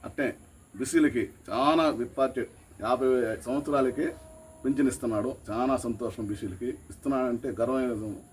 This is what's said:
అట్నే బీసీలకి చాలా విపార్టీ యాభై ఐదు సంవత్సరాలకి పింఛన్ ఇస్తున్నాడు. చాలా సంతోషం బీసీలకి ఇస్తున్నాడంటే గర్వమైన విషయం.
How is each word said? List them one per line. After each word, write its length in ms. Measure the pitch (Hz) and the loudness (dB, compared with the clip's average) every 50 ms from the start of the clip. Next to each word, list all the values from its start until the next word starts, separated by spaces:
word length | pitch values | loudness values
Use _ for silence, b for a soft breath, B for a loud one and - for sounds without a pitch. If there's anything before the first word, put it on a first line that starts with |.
| - | -12
అట్నే 300 | - - - 170 - - - - - - - - _ - | -12 -6 -4 -4 -4 -4 -6 -16 -20 -20 -20 -20 _ -8
బీసీలకి 540 | 98 131 127 160 165 151 143 - 120 104 - - - - - | -8 -6 0 4 4 4 4 4 2 -2 -2 -6 -16 -10 -4
చాలా 380 | 104 117 135 147 160 165 160 151 | 0 2 4 4 4 4 4 2
విపార్టీ 520 | 117 110 120 - - - 135 127 123 127 107 - - - - - - - | 2 0 -4 -4 0 0 0 2 2 -2 -6 -6 -8 -20 -20 -20 -14 -6
యాభై 240 | 101 113 127 123 131 | 0 0 2 4 4
ఐదు 340 | 131 131 127 120 110 110 104 | 4 4 4 4 0 -2 -4
సంవత్సరాలకి 680 | - 120 131 143 143 151 143 139 131 131 123 139 165 269 175 - - - - - - - - - - | -4 -4 -4 -2 0 0 2 2 2 2 2 0 -2 -2 -4 -8 -18 -20 -20 -20 -20 -20 -20 -6 -2
పింఛన్ 240 | 131 139 131 139 131 | -2 2 4 2 2
ఇస్తున్నాడు. 480 | 123 - - 117 113 107 107 127 135 - - - | 2 0 -4 -2 0 0 -2 -2 -6 -8 -8 -6
చాలా 260 | 104 120 127 135 135 | -2 0 2 2 2
సంతోషం 500 | 123 - 120 113 104 120 110 98 - 110 | 0 0 -4 -4 -2 -4 -6 -4 -6 -6
బీసీలకి 420 | 101 104 104 113 95 92 90 120 127 - - - - | -6 -6 -6 -6 -8 -8 -6 -6 -6 -6 -6 -12 -18
ఇస్తున్నాడంటే 580 | - - - 139 139 131 127 123 120 117 - 135 | -18 -6 -4 -2 0 0 0 0 -2 -2 -4 -6
గర్వమైన 440 | 104 101 117 117 131 131 131 127 | 0 0 0 2 2 0 0 0
విషయం. 300 | 117 104 107 104 98 92 - - | -2 -2 -4 -6 -8 -10 -12 -18